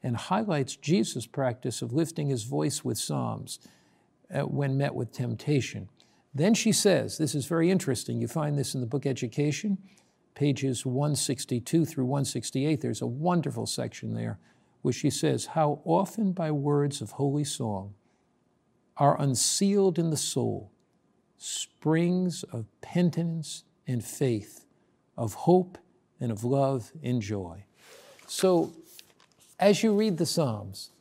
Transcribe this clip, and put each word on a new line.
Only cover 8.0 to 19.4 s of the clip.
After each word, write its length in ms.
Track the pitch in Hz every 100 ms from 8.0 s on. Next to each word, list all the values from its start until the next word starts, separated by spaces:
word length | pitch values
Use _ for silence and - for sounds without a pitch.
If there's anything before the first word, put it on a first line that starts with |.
| - 117
you 80 | 117
find 300 | 165 151 143
this 160 | 135
in 80 | 135
the 40 | 120
book 200 | 139 139
Education, 720 | 131 123 127 147 143 214 190 - _ _ _ _
pages 520 | - 147 131 135 120 135
one 300 | 123 147 143
sixty-two 680 | - 135 - 123 - 165
through 200 | 151 -
one 200 | 127 143
sixty-eight, 560 | 139 131 - 135 143 156
there's 220 | 120 113
a 40 | 120
wonderful 580 | 123 165 175 147 113 110
section 480 | - 117 - 113
there 240 | 113 113 107 _ _ _ _
where 100 | 143
she 180 | 120 147
says, 360 | - 156 127 -
"How 340 | - 151 147
often 460 | - 165 196 - 202
by 220 | 180 160
words 480 | 151 139 147 143 143
of 120 | 107
holy 300 | - 139 143
song 520 | 147 - 120 101 98 101 _ _ _ _ _ _ _ _ _ -
are 240 | 143 156
unsealed 760 | 143 123